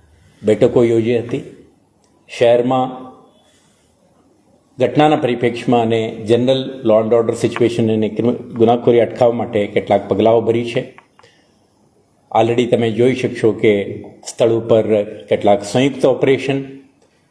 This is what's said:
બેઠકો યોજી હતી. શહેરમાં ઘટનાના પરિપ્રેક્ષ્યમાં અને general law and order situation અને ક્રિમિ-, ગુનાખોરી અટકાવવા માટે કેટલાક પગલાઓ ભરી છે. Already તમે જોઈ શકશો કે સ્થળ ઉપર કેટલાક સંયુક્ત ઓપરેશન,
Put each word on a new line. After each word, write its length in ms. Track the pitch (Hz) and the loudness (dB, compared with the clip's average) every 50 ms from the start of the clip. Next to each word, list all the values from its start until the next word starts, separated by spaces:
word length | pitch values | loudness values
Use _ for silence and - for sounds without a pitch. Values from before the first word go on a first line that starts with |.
| _ _ _ _ _ _ _ _ - | _ _ _ _ _ _ _ _ 0
બેઠકો 420 | 104 110 107 131 120 117 135 120 | 0 2 4 2 2 4 4 2
યોજી 340 | 117 117 113 110 113 123 117 | 4 2 2 0 0 0 -2
હતી. 240 | 113 - - 135 - - - - - _ _ _ _ _ _ _ _ _ _ _ _ - - - | -4 -6 -8 -10 -10 -12 -18 -20 -20 _ _ _ _ _ _ _ _ _ _ _ _ -12 -4 2
શહેરમાં 720 | 123 117 120 120 120 127 131 127 127 131 127 127 - - - - - _ _ _ _ _ _ _ _ _ _ _ _ _ _ _ _ _ _ _ _ _ _ _ _ _ _ _ _ _ _ - | 4 4 4 4 2 0 0 -2 -2 -4 -6 -10 -16 -18 -20 -20 -20 _ _ _ _ _ _ _ _ _ _ _ _ _ _ _ _ _ _ _ _ _ _ _ _ _ _ _ _ _ _ -2
ઘટનાના 380 | 127 120 - 143 151 151 156 | -2 0 2 4 4 4 4
પરિપ્રેક્ષ્યમાં 680 | - - 120 120 117 123 120 117 - - - 127 120 117 | 2 0 -2 -2 0 -2 -2 -2 -2 -2 0 2 2 2
અને 440 | 110 113 113 110 113 113 - 110 101 | 0 0 -2 -2 -4 -6 -6 -2 0
general 600 | 117 117 123 123 135 131 131 131 - - - 113 | 2 2 2 2 0 0 -2 -6 -10 -6 0 2
law 140 | 107 110 110 | 2 2 2
and 100 | 110 117 | 2 2
order 320 | 117 113 110 113 - - | 0 2 0 -2 -2 -4
situation 460 | 117 120 - 123 113 117 117 117 110 110 | -4 -2 0 0 0 0 0 0 0 0
અને 160 | 110 107 104 | 0 -2 -2
ક્રિમિ-, 240 | 104 - 113 120 123 | -2 -2 -2 -2 -2
ગુનાખોરી 680 | 120 - - - 117 113 113 117 120 120 127 120 120 | -4 -6 -8 -2 0 2 2 2 2 2 2 2 2
અટકાવવા 340 | 113 - - - 127 120 117 | 2 0 0 0 0 0 0
માટે 320 | 120 110 101 - 107 101 | 0 -4 -4 -4 -4 -4
કેટલાક 420 | 101 - 113 101 - 104 101 101 - | -2 -4 -4 -2 0 0 0 0 -2
પગલાઓ 320 | 101 95 104 110 117 117 | -2 2 2 4 4 2
ભરી 300 | 101 110 113 113 120 120 | 2 0 -2 -2 -4 -4
છે. 240 | - 135 - - - - - _ _ _ _ _ _ _ _ _ _ _ _ _ _ _ _ _ _ _ _ _ _ _ _ - - 107 | -6 -6 -8 -8 -12 -20 -20 _ _ _ _ _ _ _ _ _ _ _ _ _ _ _ _ _ _ _ _ _ _ _ _ -4 0 0
Already 260 | 113 110 117 120 123 | 0 2 2 0 0
તમે 240 | 120 120 117 117 117 | 0 0 0 0 0
જોઈ 240 | 107 107 120 131 131 | 0 2 2 2 2
શકશો 380 | 127 - 120 117 - - 113 104 | 0 -4 -6 -4 -2 0 0 0
કે 520 | - - 113 104 101 98 - - - - - - - - - | 2 2 2 2 2 0 -6 -10 -14 -14 -18 -20 -20 -18 -12
સ્થળ 220 | - - 131 113 | -4 -2 0 0
ઉપર 540 | 113 113 110 113 113 113 107 104 107 104 101 | 0 0 0 0 2 2 2 2 0 -2 -2
કેટલાક 580 | - - - - - 110 101 - 104 101 101 - | -4 -8 -14 -6 -4 -4 -2 2 2 0 0 0
સંયુક્ત 420 | - - 123 127 143 131 - - | -2 -2 0 0 -2 -2 0 0
ઓપરેશન, 600 | 143 127 - - 135 135 120 - - 139 139 135 135 - - - _ _ _ _ _ _ _ _ _ | 0 0 2 0 0 0 0 -2 -4 -6 -6 -6 -10 -14 -20 -20 _ _ _ _ _ _ _ _ _